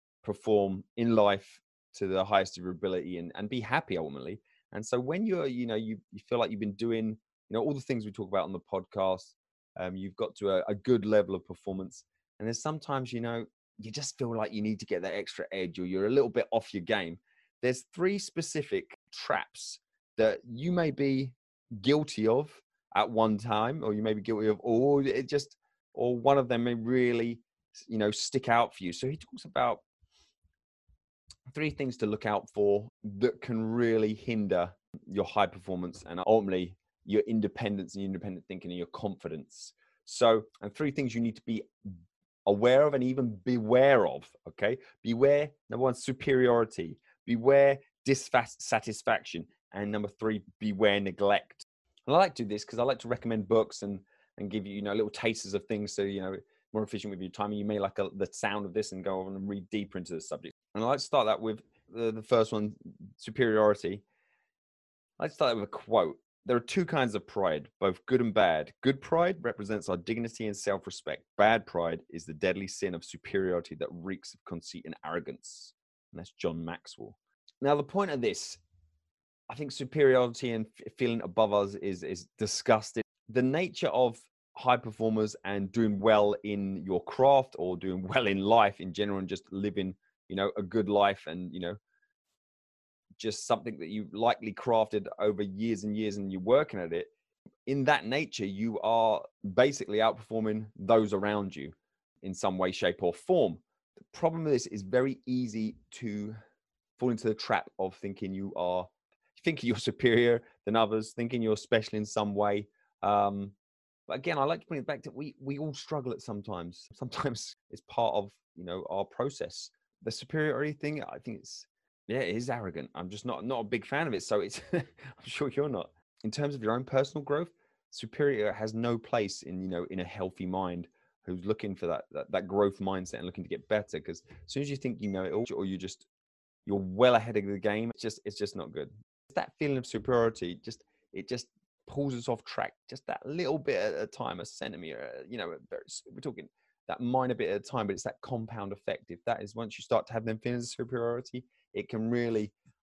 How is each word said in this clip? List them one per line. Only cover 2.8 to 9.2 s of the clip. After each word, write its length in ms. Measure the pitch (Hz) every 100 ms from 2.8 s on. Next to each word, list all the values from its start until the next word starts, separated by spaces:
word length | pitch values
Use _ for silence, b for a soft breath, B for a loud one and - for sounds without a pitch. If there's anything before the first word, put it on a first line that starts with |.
| 95 92 87 87
and, 140 | 85
and 140 | - 104
be 120 | 127
happy 360 | 110 143 - 87
ultimately. 440 | 76 69 71 107 _ _ _
And 120 | 104
so 140 | 110 123
when 260 | 127 180
you're, 220 | 220 180 143
you 200 | 123 120
know, 100 | 110
you, 220 | 110 110 _
you 60 | 107 -
feel 100 | 120
like 120 | 110
you've 80 | 104
been 140 | 104
doing, 440 | 98 117 113 110 107 _ _ -
you 60 |
know, 60 | 110
all 120 | 131
the 80 | 139
things 240 | - 120
we 60 | 104
talk 180 | 101 92
about 160 | 98
on 80 | 82
the 80 | 92
podcast, 720 | - 95 92 101 95 92